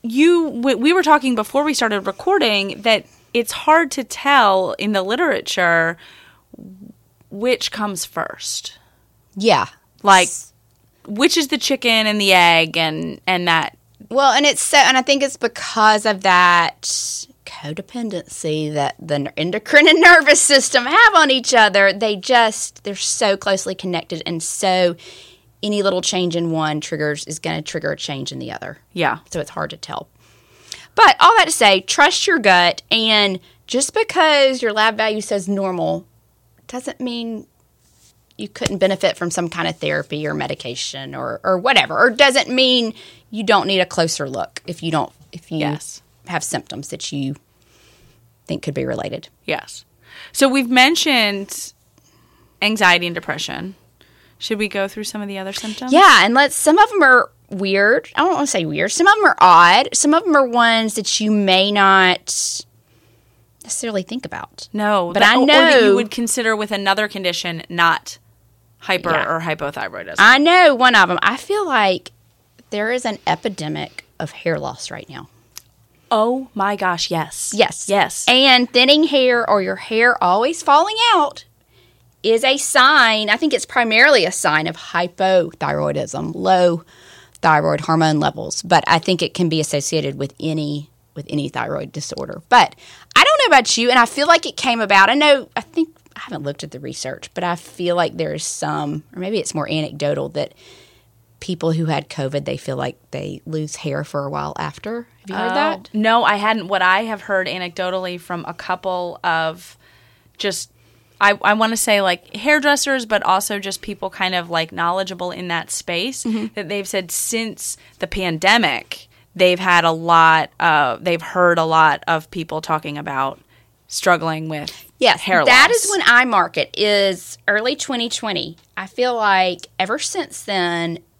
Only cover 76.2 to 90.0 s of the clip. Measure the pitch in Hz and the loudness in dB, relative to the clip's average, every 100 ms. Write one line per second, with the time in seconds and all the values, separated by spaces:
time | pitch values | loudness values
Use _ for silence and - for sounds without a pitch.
76.2 | 226 254 262 208 196 202 190 170 - 170 | 0 -2 -6 -4 -4 -2 -4 -4 -4 -4
77.2 | 156 - - 202 208 - - 196 165 - | -6 -8 -8 0 0 0 -2 0 0 -2
78.2 | - 254 269 247 247 247 254 302 320 277 | 0 4 4 4 2 2 4 4 4 2
79.2 | 254 240 226 208 190 190 - 220 240 233 | 2 2 0 0 0 -6 -4 2 2 2
80.2 | 180 190 254 330 320 285 381 440 466 403 | 2 2 0 -2 4 4 4 0 2 2
81.2 | 294 - _ _ _ _ _ _ _ _ | 0 -4 _ _ _ _ _ _ _ _
82.2 | 214 226 262 277 - 277 262 302 233 220 | 0 2 2 0 2 4 6 6 4 2
83.2 | 208 220 320 190 - 254 233 220 277 262 | 0 0 0 -2 -2 -2 2 4 6 6
84.2 | 170 - 180 151 165 160 - 170 180 - | 2 -2 0 0 -2 -8 -8 -4 -4 -2
85.2 | 190 190 165 - 147 147 151 147 127 139 | 2 2 0 -6 -6 -2 -4 -4 -8 -8
86.2 | 156 170 185 185 175 170 _ _ - - | -8 -4 2 4 4 0 _ _ -20 -20
87.2 | _ _ 165 151 156 147 151 160 160 151 | _ _ 2 2 2 -4 -2 0 2 2
88.2 | 147 165 156 - 175 170 - 165 175 180 | -2 -4 -10 -10 0 0 2 -2 0 -2
89.2 | 175 - 170 160 151 147 - 156 | -4 -2 -2 -2 -2 -4 -4 -4